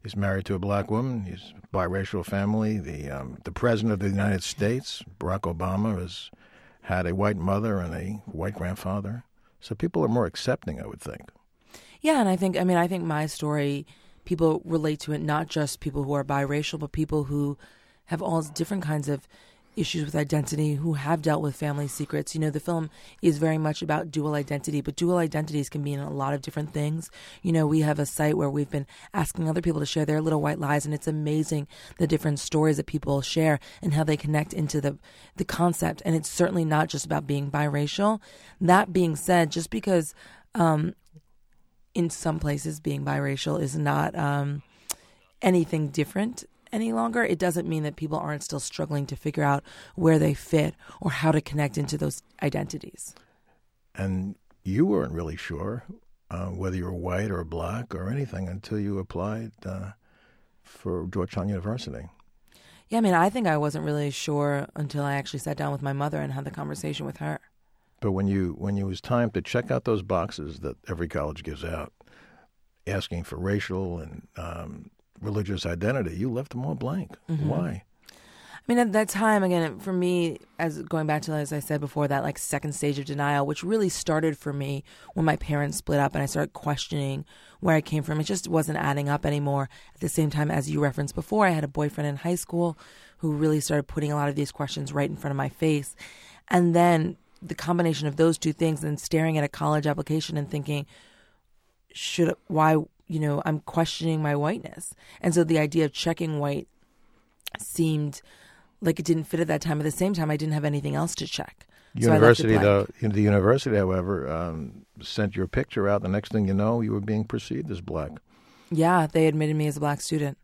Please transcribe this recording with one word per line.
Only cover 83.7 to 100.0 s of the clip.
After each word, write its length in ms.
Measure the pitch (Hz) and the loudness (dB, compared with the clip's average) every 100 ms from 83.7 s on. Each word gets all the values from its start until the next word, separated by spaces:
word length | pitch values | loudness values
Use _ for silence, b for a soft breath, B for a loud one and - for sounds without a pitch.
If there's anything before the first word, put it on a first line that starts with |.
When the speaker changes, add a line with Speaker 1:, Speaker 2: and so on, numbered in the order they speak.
| 220 190 | 2 2
Speaker 2:
started 500 | - - 156 160 147 | 0 0 2 2 -2
for 140 | 147 | -6
me 320 | 143 139 139 - B B | -6 -4 -6 -8 B B
when 120 | - 160 | 0 2
my 120 | 151 | 2
parents 400 | - 147 143 - | 0 0 0 -4
split 240 | - 143 | 0 2
up 140 | 139 147 | 2 0
and 60 | |
I 40 | 139 | -2
started 260 | 147 143 | 0 -2
questioning 720 | - 147 143 - 151 139 135 151 B B B | -4 -4 -4 -2 -4 -2 -4 -8 B B B
where 160 | - 156 | 2 2
I 40 | |
came 220 | - 151 | 2 -2
from. 160 | 147 156 | 0 -2
It 60 | 151 | -2
just 240 | 196 - | -4 0
wasn't 280 | 165 151 151 | 0 2 0
adding 300 | 147 139 143 | 0 0 0
up 180 | 143 143 | 0 0
anymore. 440 | 147 143 139 135 B B - | 0 0 0 -2 B B -8
At 60 | |
the 80 | 135 | -2
same 200 | - 151 | 2 2
time, 220 | 147 147 | 2 0
as 180 | 147 139 | 0 0
you 120 | 147 | 0
referenced 340 | 143 135 143 - | 0 0 -4 -6
before, 320 | - 214 196 | -2 2 4
I 40 | |
had 120 | 160 | 4
a 60 | 147 | 0
boyfriend 400 | 147 147 147 147 | -2 -2 0 -4
in 80 | 139 | -2
high 180 | 170 175 | -2 -2
school 420 | - 170 175 156 B B B B | -2 0 0 -2 B B B B
who 120 | 160 | -2
really 300 | 147 156 151 | 2 2 2
started 220 | - 151 | 2 0
putting 280 | 143 - 147 | 0 -4 -2
a 40 | 147 | 0
lot 120 | 147 | 0
of 80 | 143 | 0
these 160 | 139 | -4
questions 400 | - 143 - 135 | -4 -6 -4 -4
right 180 | 143 143 | -2 -2
in 60 | - | -2
front 160 | 143 | -4
of 60 | 139 | -2
my 120 | 135 | -4
face. 460 | - 160 151 139 - B B B B - | 0 2 2 -2 -14 B B B B 0
And 260 | 180 175 170 | 4 6 8
then 400 | 175 165 165 - _ _ | 8 6 2 -4 _ _
the 140 | 175 - | -12 -8
combination 500 | 160 175 170 139 147 | 0 2 2 2 -2
of 120 | 143 | 4
those 200 | 165 160 | 4 4
two 160 | 160 | -2
things 300 | 147 165 151 | 0 0 0
and 160 | 151 147 | -2 -4
staring 380 | - 160 160 156 | 0 2 2 2
at 80 | 147 | 0
a 40 | |
college 380 | - 151 151 147 | 0 0 2 2
application 480 | 143 | -2